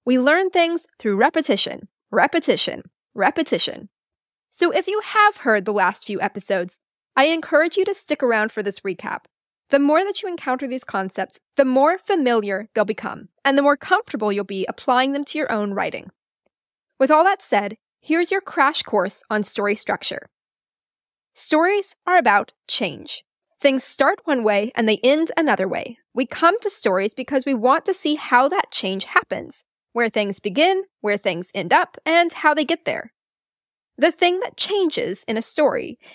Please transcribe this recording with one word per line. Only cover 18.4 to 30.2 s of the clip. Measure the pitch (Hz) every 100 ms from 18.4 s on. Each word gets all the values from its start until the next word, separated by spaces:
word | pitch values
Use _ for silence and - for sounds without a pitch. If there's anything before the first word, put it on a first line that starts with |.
crash | - - 277 311
course | - 208 185 - -
on | 214
story | 202 - 202 208
structure. | - 196 - - - _ _ _ _ _ _ _ _ _ _
Stories | - - 311 349 403 392 - -
are | 359
about | 233 202 - _ -
change. | - 202 135 - - - _ _ _
Things | 277 269
start | - - 285 415
one | - 269
way | 214 202 220
and | - 220
they | 208
end | 247 302 320 -
another | 302 196 185
way. | 165 - 233 _
We | 233
come | 254 - 339 440
to | 403
stories | - 214 185 196
because | - 247 277
we | 269
want | 254 240 311
to | -
see | 370 302
how | 302 - 247 269
that | - -
change | - 190 190
happens, | - 381 - 196 - - - _ _
where | 233 233
things | 214